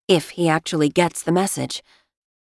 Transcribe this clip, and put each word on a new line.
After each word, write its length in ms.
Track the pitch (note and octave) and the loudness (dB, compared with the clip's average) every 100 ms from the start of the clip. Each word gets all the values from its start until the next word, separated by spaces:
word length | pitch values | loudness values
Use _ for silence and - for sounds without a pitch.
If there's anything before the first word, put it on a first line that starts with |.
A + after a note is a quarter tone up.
| _ | _
if 220 | F3+ - | 2 2
he 180 | - E3+ | -2 0
actually 400 | D#3+ - E3 D3+ | 0 -2 0 0
gets 340 | C#3+ F3 - | 2 0 -2
the 100 | - | -2
message. 500 | E3+ F#3+ - C3 - - _ _ _ _ _ _ | 0 0 -4 -6 -8 -14 _ _ _ _ _ _